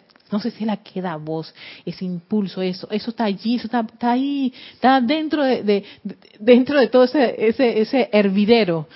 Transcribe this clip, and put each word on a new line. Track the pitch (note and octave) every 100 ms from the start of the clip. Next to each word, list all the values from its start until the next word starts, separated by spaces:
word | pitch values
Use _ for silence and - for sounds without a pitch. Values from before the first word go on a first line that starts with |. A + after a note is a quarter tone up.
| _ _ _
no | G3+
sé | A#3
si | - A3
la | G3+
queda | - F#3 F3+ D#3
voz, | D3+ D#3+ D#3 - - - -
ese | - F#3
impulso, | F3 - G#3+ F#3+ -
eso, | F#3 F#3 -
eso | G#3 A#3+
está | A3+
allí, | A3 G3 A3 A#3+
eso | A3
está, | B3
está | A3 - A#3+
ahí, | B3 C#4 C#4+ B3+ - -
está | - B3 C4+
dentro | A#3 D#4 D#4 D#4
de, | C4+ A#3+
de, | G#3 G3+ - -
de, | G3 F3+ _ -
dentro | G#3+ B3 B3+ C#4+
de | A3
todo | B3+ B3+
ese, | D4+ A#3 - A3
ese, | A3 B3 G#3+
ese | A3 C4+ A3+
hervidero | G#3 G3+ F#3+ G#3 A#3 F#3+ E3 D3+